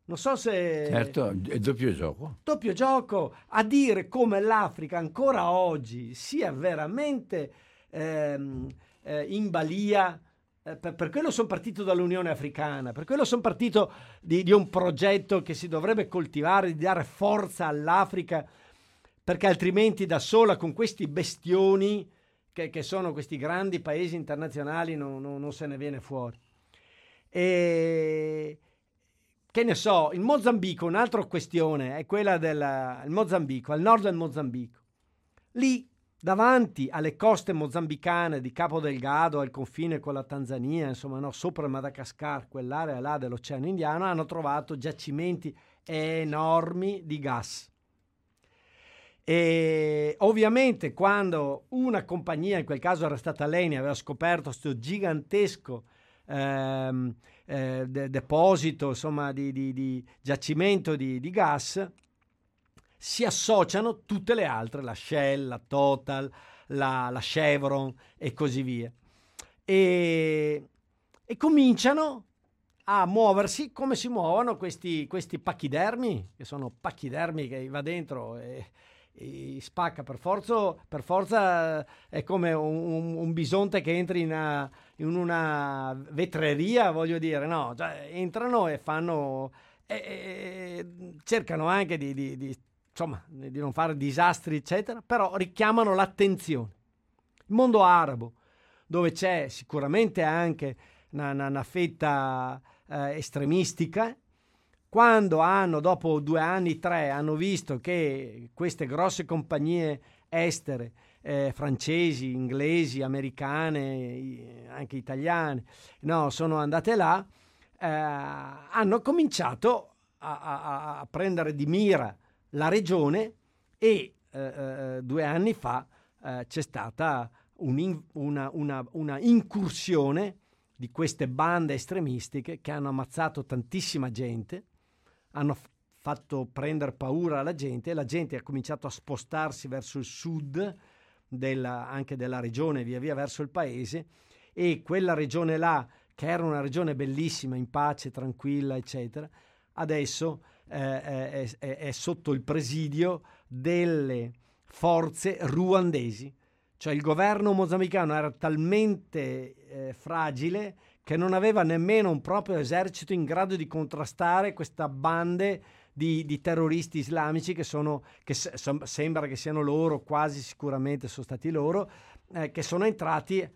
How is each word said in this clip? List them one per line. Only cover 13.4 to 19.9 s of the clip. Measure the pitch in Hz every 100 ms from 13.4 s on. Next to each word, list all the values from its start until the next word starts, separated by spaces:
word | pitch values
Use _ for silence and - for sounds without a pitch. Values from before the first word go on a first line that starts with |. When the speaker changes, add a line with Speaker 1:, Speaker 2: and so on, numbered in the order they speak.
Speaker 1:
partito | 214 - 240 214 180 - - -
di, | 165 175
di | 175
un | 208 180
progetto | 185 180 131 196 196 196 190
che | 147
si | 156 175
dovrebbe | 160 180 220 214
coltivare, | 180 151 151 156 196 185
di | 151
dare | 180 180
forza | 135 - 202 208 185 - 160
all'Africa, | 147 151 185 190 185 - 165 151 - - _ _ _ _ _
perché | - 175 202
altrimenti | 175 180 190 220